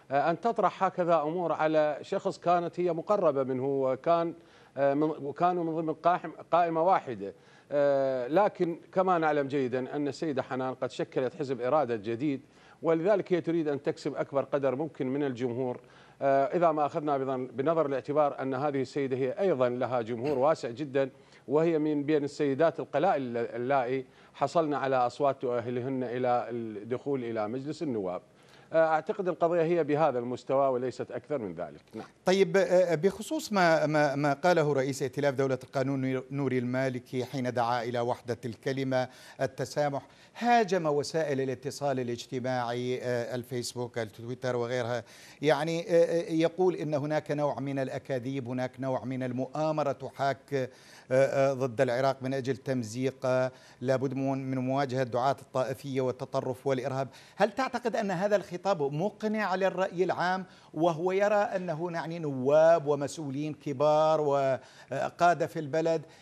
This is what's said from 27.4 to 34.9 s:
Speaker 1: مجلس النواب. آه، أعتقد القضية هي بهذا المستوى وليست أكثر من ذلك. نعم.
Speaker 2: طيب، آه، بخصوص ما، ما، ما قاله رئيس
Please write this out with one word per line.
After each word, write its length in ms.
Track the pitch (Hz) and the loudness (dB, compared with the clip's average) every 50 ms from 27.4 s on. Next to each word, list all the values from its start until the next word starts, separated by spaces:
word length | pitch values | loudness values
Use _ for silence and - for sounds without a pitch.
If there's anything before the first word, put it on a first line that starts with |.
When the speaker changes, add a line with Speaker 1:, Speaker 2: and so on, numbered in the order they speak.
| 107 | -4
Speaker 1:
مجلس 360 | 107 120 135 135 147 151 - 175 | -4 -6 -6 -8 -8 -8 -6 -4
النواب. 380 | 147 120 107 95 90 90 87 - _ _ _ - - - - - - - | -4 -2 -2 -2 -4 -6 -8 -10 _ _ _ -20 -20 -20 -20 -8 0 2
آه، 140 | 165 160 | 4 4
أعتقد 400 | 156 160 156 151 - 208 - 190 | 4 4 0 0 -2 -4 -2 -2
القضية 340 | 180 160 - 175 165 175 170 | -2 0 2 2 2 4 2
هي 220 | 160 160 175 - 151 | 2 2 2 2 2
بهذا 360 | 139 147 147 165 147 123 123 | 2 4 4 4 4 2 0
المستوى 480 | 120 123 123 123 - - 135 135 139 | -2 -4 -6 -6 -2 0 2 2 4
وليست 440 | 135 127 120 127 127 120 - 117 - | 2 2 0 -2 -4 -6 -6 -8 -8
أكثر 260 | 120 123 - - 151 | -10 -10 -8 -6 -6
من 180 | 131 107 90 82 | -4 -4 -6 -6
ذلك. 260 | 82 85 76 73 76 - _ - | -8 -10 -10 -12 -18 -20 _ -14
نعم. 100 | 110 107 - - _ - | -14 -14 -14 -12 _ 0
Speaker 2:
طيب، 320 | 185 190 196 190 170 165 | 2 4 4 4 4 4
آه، 380 | 196 180 175 180 185 180 170 165 | 2 4 4 4 4 4 4 2
بخصوص 580 | 151 165 196 190 - 220 - 311 311 - - 208 | 2 2 0 0 -2 -8 -6 -6 -6 -4 -2 2
ما، 320 | 196 180 165 160 151 156 | 4 4 6 4 4 2
ما، 300 | 147 156 151 147 139 135 | 2 2 2 2 2 2
ما 180 | 139 147 143 139 | 2 0 0 0
قاله 400 | 139 - 180 180 160 147 147 139 | 2 4 4 4 4 4 2 2
رئيس 300 | 135 131 139 | 0 0 0